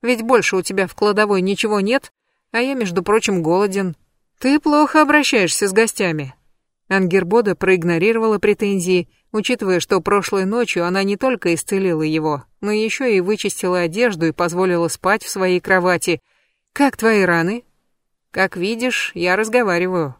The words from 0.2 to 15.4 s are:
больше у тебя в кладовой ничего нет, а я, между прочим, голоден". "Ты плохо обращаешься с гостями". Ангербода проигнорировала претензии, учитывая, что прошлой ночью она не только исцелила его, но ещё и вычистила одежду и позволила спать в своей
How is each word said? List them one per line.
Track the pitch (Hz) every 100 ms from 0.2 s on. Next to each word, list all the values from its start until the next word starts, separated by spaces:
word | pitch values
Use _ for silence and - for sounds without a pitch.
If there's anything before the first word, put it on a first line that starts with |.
больше | 226 247 - 190
у |
тебя | 180 196 190
в |
кладовой | - 208 202 214 202
ничего | 185 202 220 208
нет, | 196 254 - _ _ _ _
а | 226
я, | 254
между | 269 208 175
прочим, | 180 214 - 190
голоден". | 160 175 202 190 190 160 _ _ _ _
"Ты | 254 294
плохо | 311 294 302 320
обращаешься | 294 302 285 247 180 - 202
с |
гостями". | 190 226 - 190 156 143 - _ _ _ _ _
Ангербода | 196 185 185 175 220 214
проигнорировала | 175 185 185 170 170 190 226 220 208
претензии, | 208 202 202 196 175 180 170 _ _
учитывая, | 214 196 247 196 180
что | - 196
прошлой | 170 202 185 196
ночью | 190 226 240 - 175
она | 185
не | 196 202
только | 262 247 180
исцелила | 165 - 202 190 160
его, | 156 156 156 147 - _
но | 202
ещё | 214 220 - 262
и | 202
вычистила | 180 214 208 - 185 180
одежду | 175 170 240 180 165
и |
позволила | 151 175 175 190 175 170
спать | - 185 214
в | -
своей | -